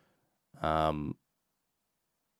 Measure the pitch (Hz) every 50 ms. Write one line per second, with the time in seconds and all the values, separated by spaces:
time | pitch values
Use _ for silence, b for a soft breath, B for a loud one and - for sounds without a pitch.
0 | _ _ _ _ _ _ _ _ _ _ - - - 78 80 78 78 78 78 76
1 | 73 - - - _ _ _ _ _ _ _ _ _ _ _ _ _ _ _ _
2 | _ _ _ _ _ _ _ _